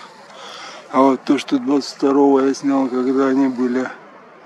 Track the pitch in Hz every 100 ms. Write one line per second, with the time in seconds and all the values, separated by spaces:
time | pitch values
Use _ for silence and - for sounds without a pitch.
0 | - - - - - - - - - 135
1 | 135 127 - 139 - 139 123 143 - -
2 | 139 139 143 135 135 131 143 139 131 127
3 | 127 135 135 131 135 123 123 127 127 -
4 | - - - -